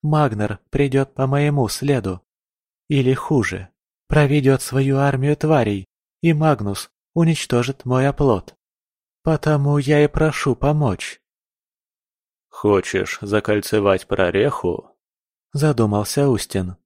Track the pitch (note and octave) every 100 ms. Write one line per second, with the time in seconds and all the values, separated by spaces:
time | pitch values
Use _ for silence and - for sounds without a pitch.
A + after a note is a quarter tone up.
0 | D3+ D3+ C#3+ G#2+ G#2 G#2 _ C3+ C#3+ C3+
1 | C3+ - C3+ C#3+ D3 C#3+ A#2 - C#3+ C3+
2 | G2 F2+ _ _ _ _ _ _ _ C#3+
3 | B2+ C3 - D3 G#2 F#2 F#2 _ _ _
4 | _ D3+ C#3+ D3 C3+ C3+ - C3 C3+ C3+
5 | C#3 C3+ C#3 D3 D#3 D#3 A2 G2+ F#2+ _
6 | _ _ E3 D3+ D#3 C#3 G#2 G2 - _
7 | _ - E3 D#3+ - A#2+ A#2+ C3+ B2 B2+
8 | C#3 C#3 C#3+ G2+ - _ _ _ _ _
9 | _ _ - D#3 - D3 C#3+ D3 C3+ D3
10 | D3 - D#3 C#3+ - A#2+ C#3 D3+ C#3 F2+
11 | - - _ _ _ _ _ _ _ _
12 | _ _ _ _ _ - G#2 G2 - G2
13 | F#2+ - G2+ G#2+ - G#2 - A2 G2+ F#2+
14 | - G2 F2+ F#2 C3 C3+ F2 E2+ - _
15 | _ _ _ _ _ D3 D3+ B2 A2 G#2
16 | G#2 - C#3+ A2+ - G2 F#2 F2+